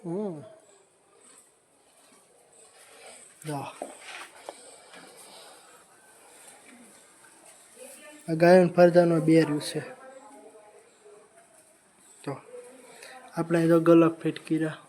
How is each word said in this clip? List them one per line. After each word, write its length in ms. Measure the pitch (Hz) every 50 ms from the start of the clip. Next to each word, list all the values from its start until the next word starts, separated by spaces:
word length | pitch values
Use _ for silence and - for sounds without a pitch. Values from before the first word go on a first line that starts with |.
| -
હમ. 320 | 170 170 196 214 196 170 147 120 - - _ _ _ _ _ _ _ _ _ _ _ _ _ _ _ _ _ _ _ _ _ _ _ _ _ _ _ _ _ _ _ _ _ _ _ _ _ _ _ _ _ - _ _ _ - - - - - - - - - - _ _ -
જો. 140 | 156 147 139 123 - - - - - - - - - - - - - - - - - - - - - - - - - - - - - - - - - - - - - - - _ - - - _ _ _ _ _ 784 _ _ _ - - - - - - _ _ 285 254 240 240 208 - _ _ _ _ _ - - _ _ _ - - _ _ _ _ - - - - - - - - - - -
આ 60 | 160 160
ગાયોને 320 | 170 170 180 185 180 175 180
ફરજાનો 400 | 180 175 175 165 175 175 170 165 160
બે 140 | 156 156 160 165
રહ્યું 220 | 156 151 147 151 - -
છે. 120 | - 156 - - - - - - - - - - - - - - - - - - _ - _ _ _ _ _ 415 - - _ _ _ - _ _ _ _ _ _ _ _ _ _ _ _ _ _ _ _ -
તો 80 | - - - - - - - - - - - - - - - - - - - - - -
આપણે 320 | 170 165 165 170 170 165 165
જો 80 | 170 165
ગલક 340 | 165 170 170 165 165 165 160 -
ફિટ 160 | - 160 151 - -
કર્યા. 320 | - 160 156 160 156 151 - -